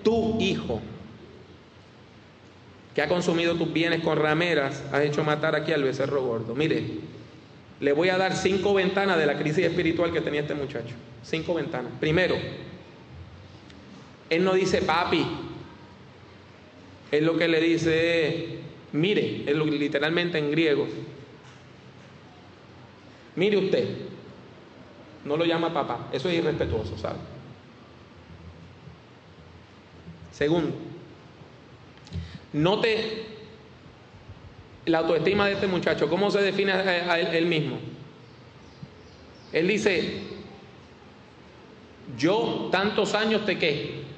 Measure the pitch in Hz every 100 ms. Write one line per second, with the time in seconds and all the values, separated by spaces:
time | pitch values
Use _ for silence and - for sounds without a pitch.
0 | 220 226 220 190 190 165 - 110 - -
1 | - - - - - - - - - -
2 | - - - - - - - - - -
3 | 156 175 180 165 170 170 156 156 170 165
4 | 165 151 151 156 175 156 135 - - 139
5 | 147 147 151 151 160 151 156 151 131 131
6 | 139 143 127 113 113 123 156 - 110 -
7 | - - - - - - - - 139 143
8 | 185 185 190 - 185 196 202 196 185 196
9 | 196 170 147 143 151 156 165 175 165 160
10 | 170 160 147 147 147 151 135 120 117 -
11 | - - - 160 160 165 139 127 120 120
12 | 156 170 170 131 - - - - - -
13 | - - - - - - - - - -
14 | - - - 165 190 185 170 185 180 165
15 | 180 170 127 - - - - - - -
16 | - - - - - - - - - -
17 | - 151 160 165 170 160 165 160 160 160
18 | 170 165 147 - - - - - - 147
19 | 185 175 - - - 151 151 143 143 143
20 | 151 175 175 160 147 151 160 135 - -
21 | - - - - - - - - - -
22 | - - - 762 - - - - - -
23 | - - - 151 202 202 190 143 117 -
24 | - - - - - - - - - -
25 | - - 143 151 170 165 165 156 131 120
26 | - 185 180 170 156 165 - 110 107 -
27 | - - - - - - - - - -
28 | - - - - 82 - 90 - - -
29 | - - - - 80 87 - - - -
30 | - - - - 147 170 143 131 - -
31 | - - - - - - - - - -
32 | - 87 82 - - 147 170 214 233 214
33 | 220 - - - - - - - - -
34 | - - - - - - - - - 165
35 | 170 160 165 202 202 196 196 175 170 151
36 | 151 180 202 202 196 196 196 190 190 175
37 | 175 170 175 165 170 160 135 120 - -
38 | - - - - - - - - - -
39 | - - - - - 151 180 214 208 175
40 | - 101 - - - - - - - -
41 | - - - - - - - - - -
42 | - 117 160 214 233 - - 185 202 208
43 | 196 208 220 214 - 175 170 135 143 -
44 | -